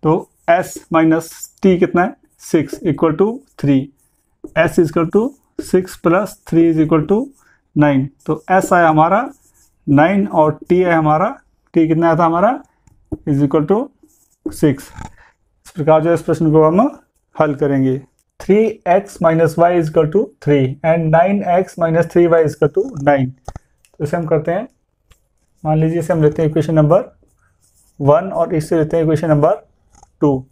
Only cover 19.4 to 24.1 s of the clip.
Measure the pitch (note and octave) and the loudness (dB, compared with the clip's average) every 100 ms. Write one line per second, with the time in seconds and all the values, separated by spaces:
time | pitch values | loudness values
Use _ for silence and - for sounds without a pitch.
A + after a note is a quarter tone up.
19.4 | E3 D#3+ E3+ F3 D#3 D#3+ D3+ G3 A3+ _ | 0 2 2 2 0 0 0 0 -4 _
20.4 | - C#3+ C3 C#3 E3 E3 D#3+ D#3+ F3+ G3+ | 0 0 0 -2 -2 0 2 2 2 0
21.4 | F3 F3 F#3+ - E3 E3 E3+ F3 F3 E3 | 0 -2 -2 -4 -2 0 0 2 2 2
22.4 | D#3+ - - - C#3 C3+ C#3 C#3+ C3 C3 | 0 0 -2 -2 -6 -4 0 0 0 -6
23.4 | - - _ _ _ _ D3+ | -20 -20 _ _ _ _ -6